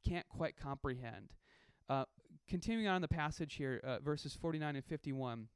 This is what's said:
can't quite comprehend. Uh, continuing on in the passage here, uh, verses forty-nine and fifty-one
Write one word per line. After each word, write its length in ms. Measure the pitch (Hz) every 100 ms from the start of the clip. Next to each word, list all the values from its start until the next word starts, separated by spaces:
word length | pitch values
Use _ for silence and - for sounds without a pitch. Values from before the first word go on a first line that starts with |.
can't 260 | - 170 -
quite 260 | - 165 -
comprehend. 760 | 139 139 147 127 120 98 - - _ - - - _
Uh, 160 | 135 131 - - 156 -
continuing 380 | 185 190 226 214
on 100 | 185
in 60 |
the 60 | 165
passage 460 | 165 151 156 156
here, 260 | - 139 127
uh, 140 | - 123
verses 360 | 139 147 147 -
forty-nine 360 | 170 160 151 139
and 80 |
fifty-one 640 | 131 156 - 135 131 117 110